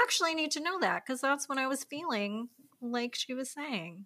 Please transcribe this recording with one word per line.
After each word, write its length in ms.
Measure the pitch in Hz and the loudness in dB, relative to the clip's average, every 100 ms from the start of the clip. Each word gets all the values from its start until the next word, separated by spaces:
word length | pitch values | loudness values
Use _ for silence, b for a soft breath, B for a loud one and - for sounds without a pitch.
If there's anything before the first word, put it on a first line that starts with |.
actually 320 | 466 - 339 320 | 6 4 2 2
need 160 | 311 | 0
to 80 | 302 | 0
know 200 | 320 370 | 0 2
that 260 | 202 175 - | 2 2 -2
'cause 160 | 262 | 0
that's 260 | 269 285 - | 2 2 0
what 100 | 269 | 0
I 100 | 262 | 0
was 160 | 269 | -2
feeling 680 | - 294 339 220 202 214 240 - - - | -4 -6 -2 0 0 -2 -6 -12 -20 -8
like 340 | 240 240 240 - | -2 -2 -2 -4
she 180 | - | -4
was 160 | 254 262 | -4 -6
saying. 540 | 294 302 214 170 175 | -6 -4 -4 -4 -12